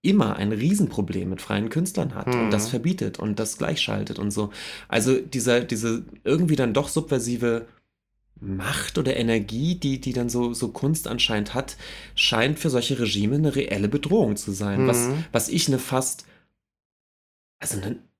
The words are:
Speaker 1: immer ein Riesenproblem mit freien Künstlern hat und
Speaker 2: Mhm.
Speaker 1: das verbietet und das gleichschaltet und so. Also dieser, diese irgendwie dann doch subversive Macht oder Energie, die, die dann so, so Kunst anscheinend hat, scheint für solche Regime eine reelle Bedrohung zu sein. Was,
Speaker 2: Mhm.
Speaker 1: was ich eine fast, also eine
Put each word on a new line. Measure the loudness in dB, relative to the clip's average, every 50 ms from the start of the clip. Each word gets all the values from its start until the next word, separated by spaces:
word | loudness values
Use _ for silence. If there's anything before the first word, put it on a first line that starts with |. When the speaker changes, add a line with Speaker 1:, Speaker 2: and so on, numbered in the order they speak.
Speaker 1:
immer | 4 6 6 6 6 4 2 0
ein | 0 -2 0
Riesenproblem | 2 2 2 4 4 2 0 0 -2 -4 -2 -2 -4 -2 -4
mit | -6 -6
freien | -4 -2 -2 0 0 0
Künstlern | -2 -2 -2 -2 0 -2 -2 -2 -4
hat | -4 -2 0
und | 0 2 2
Speaker 2:
Mhm. | 2
Speaker 1:
das | 2 2 0 0
verbietet | -2 -2 0 0 -2 0 -2 -6 -4 -4
und | -4 -4 -2 -2
das | -2 -4 -4 -4
gleichschaltet | -2 -2 -2 -2 -2 -2 -2 -4 -4 -4 -6 -4
und | -4 -2
so. | -2 -2 -2 -4 -4 -10 -14 -14 -14 -16 -10 _
Also | 0 2 4 4 2 2
dieser, | 0 -2 -4 -2 2 4 4 4
diese | 4 0 -4 -2 0 0 -2 -2 -4 -10 -18 -8 _
irgendwie | 0 2 4 4 4 4
dann | 4 2 2 2
doch | 2 0 2
subversive | -2 -2 0 0 -2 0 0 -2 -2 0 2 0 0 0 -2 -8 _ _ _ _ _ _ _ _ _ _ _ _ _ -14
Macht | -8 -6 -6 -4 -4 -4 -4 -4 -6 -4 -2 -2
oder | 0 0 0 0
Energie, | 0 2 2 0 0 -2 -4 -2 0 0 0
die, | 0 0 -2 -2 -2
die | -4 -4 -2
dann | -2 -2 0
so, | 0 0 0 0 -2
so | -2 -4 -4
Kunst | -4 -2 0 0 0 0 -2 -6
anscheinend | -2 -2 0 0 0 0 -2 -2 -2
hat, | -4 -4 -4 -8 -14 -16 -16 -16 -16 -18 -10 -2
scheint | 0 0 2 4 4 4 2 2 0
für | 0 0
solche | 2 2 2 2 0 0
Regime | 0 0 2 2 2 2 2
eine | 4 2 2 2 2
reelle | 0 0 0 0 0 2
Bedrohung | 0 0 0 2 4 4 4 4 2 -2
zu | -2 -6 -4
sein. | -2 -2 0 2 4 4 4
Was, | 4 2 2 0
Speaker 2:
Mhm. | 0 -2 -4 0 0
Speaker 1:
was | 0 0 2
ich | 0 0 2 2
eine | 2 0
fast, | 0 0 -2 0 0 -2 -6 -8 -12 _ -20 _ _ _ _ _ _ _ _ _ _ _ _ _ _ _ _ _ _ _ _ _ _ _ _ _
also | -8 -6 -6 -4
eine | -4 -6 -8 -8 -10 _ _ _